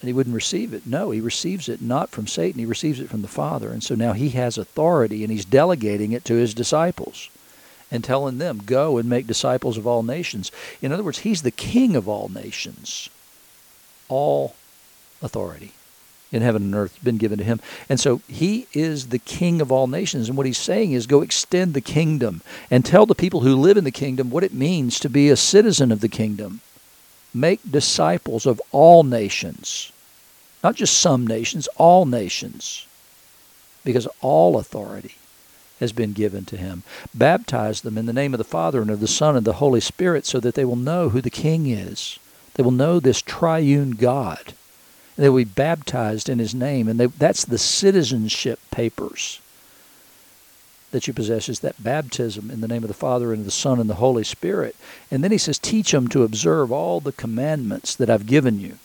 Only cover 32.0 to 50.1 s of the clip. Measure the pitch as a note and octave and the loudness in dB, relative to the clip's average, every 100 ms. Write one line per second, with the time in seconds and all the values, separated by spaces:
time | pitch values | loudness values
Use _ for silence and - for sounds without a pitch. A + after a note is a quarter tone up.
32 | D#3+ A#2+ F#2 - - - - - - - | 6 0 -4 -6 -10 -12 -14 -14 -18 -20
33 | _ _ _ _ _ _ _ _ - A#2+ | _ _ _ _ _ _ _ _ 0 0
34 | G#2+ - C3 D3+ F3 C#3+ - A2 G2+ G2+ | -2 -6 0 4 6 4 -2 -10 -12 -14
35 | - - - _ _ - _ _ A#2+ G#2+ | -16 -20 -20 _ _ -20 _ _ -6 -2
36 | A2 G2+ G#2+ G2 F#2 F#2+ F#2 F2+ - - | -4 -2 -4 -4 -10 -10 -10 -12 -16 -20
37 | - - C3+ F3+ A#3+ B2 G#2+ G#2+ A2+ A2 | -16 2 4 4 0 -4 -2 -4 -6 -4
38 | A2+ A#2+ C#3+ B2+ G#2+ E3 E3 C3+ G#2+ G#2 | -4 -2 -2 -2 -4 -2 0 0 0 -2
39 | A2 - D3+ C#3 A2 G2+ C#3+ A#2+ - - | -2 2 2 2 0 2 2 2 0 -2
40 | F3+ D#3+ - C3 A#2+ A#2+ B2+ A#2+ B2+ E3+ | 0 0 -2 -2 -2 0 -2 -2 -2 0
41 | E3 A#2+ A#2 - D3+ D#3+ C#3+ G#2+ F#2+ G#2 | 0 0 -2 -2 0 0 0 -2 -6 -10
42 | - - _ _ - - B2+ B2+ D3 F3 | -12 -14 _ _ -12 0 2 4 2 4
43 | C3+ A#2 - - E3 D#3+ D3 C#3+ C#3 A2+ | 2 2 -4 -2 0 2 4 2 2 0
44 | B2 C3+ A2 D2+ - - _ _ _ _ | 0 0 -4 -8 -14 -20 _ _ _ _
45 | _ - C#3+ C3 A#2 F#2+ D3 E3+ - B2 | _ 2 4 6 2 0 0 -2 -4 -4
46 | A2 A2 - B2 A2 B2 C3 C#3 A2 A#2 | -2 -4 -2 -2 -2 -2 -2 0 0 2
47 | B2 - D#3 F#3+ - A#2 - - G3 G3 | 0 2 0 0 -2 -2 0 2 4 4
48 | C3 B2 A2 - C3 A2+ - - A#2 - | 2 0 -2 -2 -4 -6 -8 -4 -4 -4
49 | - - - - _ - _ _ _ _ | -10 -8 -12 -12 _ -20 _ _ _ _
50 | _ | _